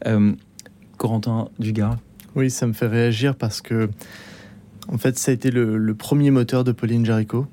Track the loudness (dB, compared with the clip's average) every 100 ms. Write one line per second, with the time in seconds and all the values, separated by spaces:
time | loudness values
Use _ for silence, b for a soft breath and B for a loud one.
0 | 0 4 4 2 -6 -20 -20 -20 -18 -4
1 | -2 0 0 -2 -4 -4 -2 0 0 -2
2 | -8 -20 -8 -2 0 0 -2 0 0 2
3 | 2 2 0 0 -4 -4 -4 -2 -2 -4
4 | B B B B B B B -18 -8 -2
5 | -2 0 0 0 0 2 2 2 0 -2
6 | 0 2 4 4 4 2 0 0 0 2
7 | 2 2 0 -2 -4